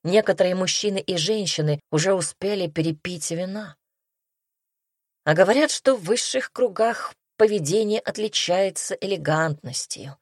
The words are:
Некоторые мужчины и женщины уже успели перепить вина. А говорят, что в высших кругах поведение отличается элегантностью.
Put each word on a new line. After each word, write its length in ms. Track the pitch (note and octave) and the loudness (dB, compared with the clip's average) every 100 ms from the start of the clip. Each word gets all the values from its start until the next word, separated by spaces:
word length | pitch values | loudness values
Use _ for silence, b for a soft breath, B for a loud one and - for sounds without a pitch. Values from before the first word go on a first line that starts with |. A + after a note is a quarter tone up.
Некоторые 520 | E3 G3+ G#3+ F3 F#3 F#3 | 4 4 4 2 2 2
мужчины 440 | F#3 - G#3 F#3+ | -2 -2 -2 -4
и 160 | - F3+ | -4 -2
женщины 640 | D#3+ A3 F3+ - D3+ D3 _ | -2 -2 -2 -2 -2 -2 _
уже 220 | D#3 F#3 | 0 2
успели 540 | F#3+ D#3+ - G3 G3+ F3 | 0 -2 -4 -4 -2 -2
перепить 640 | D3+ D#3+ D#3 F3+ F3+ - | -2 -4 -4 -8 -8 -6
вина. 460 | E3 F#3 G3+ G3+ - _ _ _ _ _ _ _ _ _ _ _ _ _ _ | -6 -6 -8 -12 -20 _ _ _ _ _ _ _ _ _ _ _ _ _ _
А 100 | D3 | 0
говорят, 380 | D#3+ F#3+ B3+ D4+ | 4 6 6 4
что 240 | - C4 B3+ | 2 2 2
в 80 | |
высших 480 | E3+ A#3+ - C4 - | 0 -2 0 -4 -4
кругах 640 | - B3 F3+ A3+ A3+ - - _ - | 0 0 2 0 0 -10 -14 _ 2
поведение 640 | A3 G#3 C#3+ G3+ G#3 A3 | 2 4 0 0 2 -2
отличается 920 | - G#3 G#3+ - - F3+ G3 F#3+ - F#3+ | -4 -4 -4 -2 0 2 0 -2 -8 -8
элегантностью. 1200 | F#3+ F#3 C#3+ D#3 D#3+ D3+ B2 C3 - - C#3 C#3 | -4 -4 0 0 0 -2 -8 -10 -10 -12 -14 -18